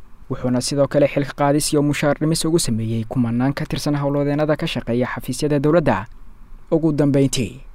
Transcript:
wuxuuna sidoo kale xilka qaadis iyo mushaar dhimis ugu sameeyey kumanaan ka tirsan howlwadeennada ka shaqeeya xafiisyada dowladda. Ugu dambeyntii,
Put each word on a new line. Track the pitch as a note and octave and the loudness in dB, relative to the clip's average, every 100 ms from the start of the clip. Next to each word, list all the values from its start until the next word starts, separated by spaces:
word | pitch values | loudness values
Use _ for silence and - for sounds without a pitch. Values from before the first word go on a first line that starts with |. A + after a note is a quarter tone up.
| - - - | -18 -18 -8
wuxuuna | B2+ - B2 | -4 0 0
sidoo | B2 C#3+ C#3 | 0 0 2
kale | D3 C#3+ | 4 4
xilka | - C#3 | 2 -4
qaadis | - C#3+ D3 - | 0 2 2 2
iyo | D3+ | 2
mushaar | D3 D3 D3+ C#3 | 2 2 0 2
dhimis | D#3 E3 | 0 0
ugu | D#3+ E3 | 2 0
sameeyey | - A2 A2 A2+ | 0 0 0 -2
kumanaan | A2 C3 A#2 A#2+ C3 | -2 -2 0 2 0
ka | C#3+ D3+ | -2 -4
tirsan | D3 D3+ D3 | -4 -2 0
howlwadeennada | C#3+ C#3+ C#3+ C#3+ D3+ D3+ | 0 0 0 0 0 0
ka | E3 | -2
shaqeeya | - - A#2 B2 | -4 -2 0 -2
xafiisyada | - - B2+ D3+ D3 | -4 -6 -4 0 2
dowladda. | D3 E3+ C#3+ G2 G#2 - - - - - - | 4 4 2 0 -4 -14 -18 -18 -18 -18 -2
Ugu | E3 D#3+ | 0 2
dambeyntii, | D3 D3 C#3 C#3 - G2 - - | 2 2 4 2 0 -4 -8 -16